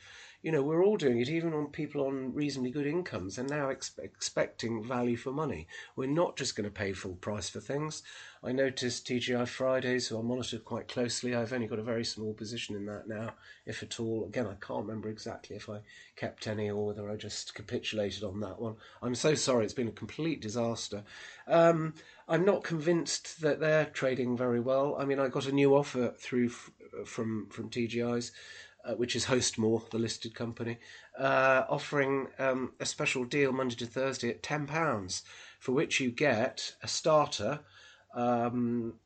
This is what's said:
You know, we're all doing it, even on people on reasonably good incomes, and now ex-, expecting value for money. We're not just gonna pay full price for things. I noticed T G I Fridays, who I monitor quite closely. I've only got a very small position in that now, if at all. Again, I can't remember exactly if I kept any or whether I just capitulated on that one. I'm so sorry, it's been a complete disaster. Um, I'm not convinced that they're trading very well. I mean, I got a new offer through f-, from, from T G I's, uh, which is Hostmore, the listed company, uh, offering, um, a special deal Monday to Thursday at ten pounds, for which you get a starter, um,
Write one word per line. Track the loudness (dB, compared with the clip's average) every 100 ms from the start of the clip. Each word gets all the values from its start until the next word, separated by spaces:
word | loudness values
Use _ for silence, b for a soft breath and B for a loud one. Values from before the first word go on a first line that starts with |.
| B B B B
You | 0
know, | 2
we're | 4 4
all | 4 6
doing | 4 4
it, | 2
even | 2 0
on | 0 -2
people | -4 -4 -2 0
on | -2 -4
reasonably | -2 -2 0 -2
good | -2 -2
incomes, | -2 -2 -4 -6 -4
and | -4
now | -2 -2
ex-, | -4 -8 -10
expecting | -12 -8 -4 -2 -2 -2 -4 -2
value | -2 0 2 0
for | -2
money. | -2 -2 -4 -8 B B
We're | -4 0
not | 2 2 0
just | -4 -4
gonna | -4
pay | -2 -4
full | -4 -6
price | -8 -6 -4 -6
for | -8
things. | -6 -4 -4 -8 B B B B
I | -2
noticed | 2 2 0 -4 -4 -2
T | -2
G | 0 0
I |
Fridays, | 0 0 0 2 2 0 0
who | -2
I |
monitor | -2 -2 -4 -6
quite | -6 -8 -6
closely. | -2 -2 -2 -2
I've | 0 0
only | -2 -2
got | -4
a |
very | -2 -2
small | -2 -4 -6
position | -6 -6 -6 -6
in | -6 -6
that | -8 -8
now, | -6 -8 -10 B B -12
if | -10
at | -8 -6
all. | -2 -2 -2
Again, | -2 -4
I |
can't | -6 -8 -6
remember | -6 -6 -6
exactly | -8 -10 -10 -12
if | -12 -10
I | -12 -12 B B -8
kept | -8 -6 -6
any | -2 -2
or | 0 -2
whether | -2 -6
I | -6
just | -6 -10 -10
capitulated | -12 -6 -6 -4 -2 -2 -2
on | -6 -4
that | -6 -4
one. | -6 -8 B B
I'm | -4
so | 0 2 2
sorry, | 4 4
it's | 2
been | 0 -4
a |
complete | -4 -8 -4 -2 -2
disaster. | -4 -2 -2 -2 -6 -8 -10 B B B B
Um, | 8 8 6 2 -6 B B B
I'm | 2
not | 4 4
convinced | 2 0 4 2 2 -4 -6 -2
that | 0 2
they're | 4 4
trading | 4 0 0 2 2 2
very | 2 2
well. | 4 2 2 2
I |
mean, | 2 2
I | 2
got | 0 2
a |
new | 6 8 8
offer | 6 0 0 -2
through | -2 2 2
f-, | 0 -14 -20 -14 -12
from, | -8 -4 -2 -2 -4
from | -8 -6
T | -2 -2
G | 0
I's, | 0 0 -2 B B B B B
uh, | -6
which | -2 0
is | 0 2
Hostmore, | 2 2 4 4 4 2
the | -2
listed | -2 -2 -8
company, | -6 -6 -4 -6 -6 B B B 0
uh, | 4 6 8 6 4
offering, | 0 0 2 4 2 0 0
um, | 2 2 -2 -4
a | -6
special | -2 0 0
deal | 0 2 4
Monday | 2 0 -2
to | -4
Thursday | -2 -2 0 -2
at | -4
ten | -4 -4 -2
pounds, | 0 0 0 -2 -8 -10 B B B
for | 0
which | 2 2 0
you | 0
get | 2 2 4 2 -2 -10 -10
a | -6
starter, | 0 4 6 4 0 -2 -2 B B B B B
um, | -2 0 2 2 0 0 0 -4 -8